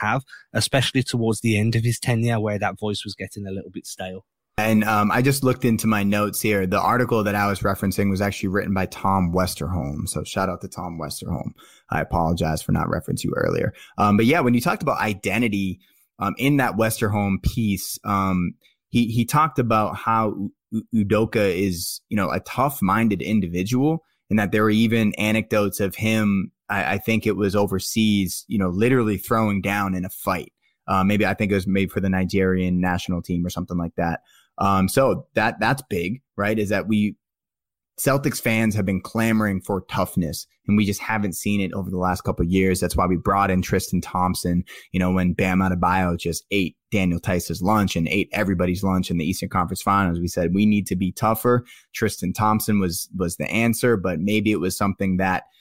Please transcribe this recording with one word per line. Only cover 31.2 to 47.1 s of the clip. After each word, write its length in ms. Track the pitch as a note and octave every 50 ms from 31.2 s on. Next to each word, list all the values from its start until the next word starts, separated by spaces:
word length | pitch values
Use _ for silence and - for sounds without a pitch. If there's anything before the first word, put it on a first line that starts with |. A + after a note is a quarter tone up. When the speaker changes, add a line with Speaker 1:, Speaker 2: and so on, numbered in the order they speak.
| G#2+
Speaker 2:
I 80 | - G2+
think 180 | - G#2+ G2 G2+
it 20 |
was 120 | G2 F#2
maybe 220 | G2 F#2+ G2 F#2+ F#2
for 120 | - G2+
the 100 | F#2 F#2+
Nigerian 680 | F#2+ F#2 F#2 F2+ - G2 F#2+ F#2 F#2 F#2 F#2 F2+ F2+ F2+
national 420 | F2+ F2+ F2+ F2 - - F#2 E2+ E2+
team 220 | - F2+ F2 F2
or 40 | F2
something 280 | - - F2+ - F2+ F2
like 160 | E2+ E2+ -
that. 240 | - E2+ E2 D#2+ - - _ _ _ _ _ _ -
Um, 300 | G2 G2 G2 F#2+ F#2+ F#2
so 380 | - C3+ C3+ B2+ G2 C3+ - - _
that, 260 | A2+ G#2+ A#2 - -
that's 220 | G#2+ A2+ C#3 C#3 - _
big, 340 | G#2 F2 E2+ F2+ A2+ C3 - _ _
right? 220 | - G2+ G#2 A2 A2
Is 100 | G#2 F#2+
that 180 | G#2+ F#2+ E2+
we, 300 | F#2+ A2 G#2+ G#2 G#2 G2+ - _ _ _ _ _ _ _ _ _ _ _ _ _ _ _ -
Celtics 420 | - C#3+ C3+ C#3 C#3 D3+ A2+ -
fans 340 | - B2 A2+ A2+ A2+ A2+ G2+
have 100 | G#2+ G2
been 160 | F#2 G2 F#2
clamoring 600 | - - - A2+ A2+ A2+ A2+ A2 G#2+ G#2 G2 F#2
for 240 | - - G2+ F#2 F#2 -
toughness, 580 | - - F#2 - - F#2+ E2+ D2+ D2+ - - - _ _ _
and 100 | - G2+
we 80 | G#2 G#2+
just 160 | G2 G2+ -
haven't 340 | - - A2 G#2+ G2+ G2 F2
seen 260 | - - G2+ G#2 G2+
it 120 | G2 F2+ -
over 180 | G2 F#2 F#2
the 80 | F#2 F2+
last 240 | F2+ F2+ F2+ F2 -
couple 220 | A#2 - - F2
of 60 | E2+
years. 280 | F#2 F#2+ F#2+ F#2+ F#2 F#2
That's 180 | - F2 -
why 100 | - F#2
we 100 | F2+ F#2
brought 340 | E2 - G2+ G2 G2 G2 G2
in 120 | F#2 F#2 F2+
Tristan 380 | - - F#2+ - - - F2+
Thompson, 640 | - - - F#2 F2+ F#2 F2+ - - F2+ F2 F2 F2 - - - - - -
you 80 | F#2
know, 100 | F2+ F2+
when 220 | F#2 F#2 F#2 F2+ E2+
Bam 280 | - G2+ F#2 F#2 F#2+
Adebayo 580 | F#2+ F#2 F2+ F2 E2+ F2+ F#2 F#2+ F#2 F2 E2+ E2
just 260 | - E2+ D#2+ - - _
ate 260 | G2+ G2+ F#2+ D#2+ - _ _ _
Daniel 280 | - G#2 F#2+ F2+